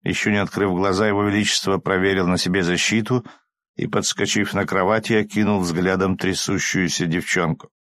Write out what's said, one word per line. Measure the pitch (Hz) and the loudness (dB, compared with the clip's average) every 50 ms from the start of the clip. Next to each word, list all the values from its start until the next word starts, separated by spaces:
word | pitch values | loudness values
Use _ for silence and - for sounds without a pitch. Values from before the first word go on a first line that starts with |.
| _ | _
Ещё | 92 90 - - 104 | -2 -2 0 0 2
не | 104 | 2
открыв | 104 98 - - - 101 98 | 2 0 0 0 0 0 0
глаза, | 90 87 95 98 92 95 110 | 0 0 0 0 2 2 2
его | 107 101 101 101 | 2 2 2 2
величество | 101 101 104 107 107 - - - 98 98 | 2 2 2 0 0 -2 -2 0 0 0
проверил | 92 - 92 95 92 92 98 98 95 90 | 0 0 0 0 2 2 2 2 2 2
на | 87 90 | 2 0
себе | 87 - 90 90 98 90 | 0 0 0 0 0 0
защиту | 85 90 87 - - 107 113 107 - 123 123 - - - _ _ _ _ _ _ _ _ | 0 0 0 0 0 0 0 0 0 -2 -2 -2 -6 -20 _ _ _ _ _ _ _ _
и, | - - | -8 -6
подскочив | - - 107 98 - - - 101 101 - 107 101 - - | -2 -2 -2 -2 -2 -2 -2 -2 -2 0 0 -2 0 -2
на | 98 98 | -2 -2
кровати, | - 98 98 92 95 107 110 107 - 117 | 0 0 0 2 2 2 0 0 2 0
окинул | 107 104 107 - 104 107 101 104 98 | 0 0 0 0 0 2 2 2 0
взглядом | 90 85 82 87 90 92 95 92 95 92 92 | 0 0 0 0 0 0 2 2 2 0 0
трясущуюся | - - 92 92 - - - 98 90 - - - 98 92 82 - - 92 | 0 0 -2 -2 -2 -2 -2 -2 -2 -2 -2 0 0 0 0 0 -2 -2
девчонку. | 82 82 90 80 - - 92 90 82 80 - - - _ _ | 0 0 -2 -2 -2 -2 0 0 0 -2 -4 -8 -20 _ _